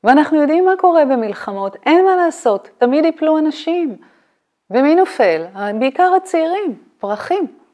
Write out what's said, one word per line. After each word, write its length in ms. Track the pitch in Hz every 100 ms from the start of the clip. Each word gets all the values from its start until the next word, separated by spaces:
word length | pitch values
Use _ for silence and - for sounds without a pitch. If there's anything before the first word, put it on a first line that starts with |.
ואנחנו 360 | 214 277 294 311
יודעים 240 | 294 320
מה 80 | 370 381
קורה 260 | 370 330
במלחמות, 720 | 277 262 220 202 - 196 196 - -
אין 180 | 330
מה 120 | 381 370
לעשות, 540 | 339 - 247 196 - _
תמיד 260 | 247 285
ייפלו 340 | 320 320 311 311
אנשים. 580 | 311 302 - 349 320 196 _ _ _ _ _ _ _
ומי 240 | 220 277
נופל? 500 | 330 370 - 208 160 165 190 202 214
בעיקר 340 | 262 269 359 370
הצעירים, 680 | 370 330 320 381 392 196 _ _
פרחים. 480 | 196 208 - 381 285 - _